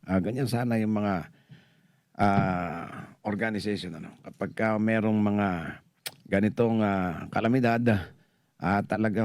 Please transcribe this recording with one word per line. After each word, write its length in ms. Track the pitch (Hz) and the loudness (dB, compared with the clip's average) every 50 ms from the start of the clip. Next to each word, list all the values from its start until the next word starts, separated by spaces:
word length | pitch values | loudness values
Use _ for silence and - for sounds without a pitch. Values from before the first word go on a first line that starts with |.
| - - | -2 0
Ah, 80 | 95 | 0
ganyan 320 | 95 87 92 120 131 139 113 | 0 0 0 -2 -2 -2 -2
sana 320 | 113 117 123 120 117 113 | -2 -2 0 0 0 0
yung 160 | 110 107 107 | 0 0 0
mga, 320 | 104 104 101 98 85 78 - - _ _ _ - - _ _ _ _ _ _ _ _ _ _ _ | 0 0 0 -2 -2 -4 -8 -18 _ _ _ -20 -20 _ _ _ _ _ _ _ _ _ _ _
ah, 960 | - 101 101 98 101 98 95 92 90 87 82 76 85 - - - - - - - _ | 0 2 4 4 4 2 2 0 -2 -2 -4 -6 -8 -10 -12 -12 -14 -16 -16 -20 _
organization, 720 | _ 107 104 98 110 113 110 101 85 104 104 92 92 90 82 | _ -6 -4 -2 -2 -2 -2 -4 -2 -2 -4 -4 -6 -10 -10
ano. 160 | 80 87 87 - - - | -12 -14 -16 -18 -18 -20
Kapag 320 | - - _ 101 98 - | -20 -10 _ -8 -8 -4
ka 100 | - 110 110 110 107 | -2 0 0 2 2
merong 400 | 107 110 110 110 104 110 110 107 | 2 2 2 2 2 2 2 2
mga 560 | 104 104 101 104 101 98 90 85 80 76 - - _ _ _ _ _ - - - _ | 2 2 2 2 2 0 0 -2 -6 -10 -12 -14 _ _ _ _ _ -16 -16 -16 _
ganitong, 560 | - - 98 104 107 - - 117 113 113 113 | -2 0 2 2 2 2 2 2 2 4 2
ah, 480 | 107 101 98 95 92 90 82 78 - - | 2 2 2 0 0 -2 -4 -6 -10 -4
kalamidad, 800 | - 98 104 113 120 135 120 117 117 117 120 117 107 98 85 - - - _ _ _ _ _ _ _ | -4 0 2 2 2 4 4 2 2 4 4 4 2 2 0 -6 -16 -20 _ _ _ _ _ _ _
ah, 240 | _ - 87 101 101 | _ 0 0 2 0
talaga 400 | 101 - - 110 110 110 101 107 | 0 -2 -2 0 0 0 0 0